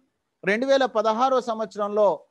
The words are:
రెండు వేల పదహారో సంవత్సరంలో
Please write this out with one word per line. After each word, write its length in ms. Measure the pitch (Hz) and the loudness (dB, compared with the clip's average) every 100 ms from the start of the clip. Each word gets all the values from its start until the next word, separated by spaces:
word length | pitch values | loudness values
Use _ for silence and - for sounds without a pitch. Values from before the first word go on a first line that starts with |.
| _ _ _ _ 175 | _ _ _ _ -4
రెండు 200 | 214 269 | -2 2
వేల 200 | 269 247 | 2 2
పదహారో 560 | 220 220 220 262 254 | 0 0 0 0 0
సంవత్సరంలో 840 | 247 220 214 202 208 208 202 156 _ | -2 -6 -6 -6 -4 2 2 0 _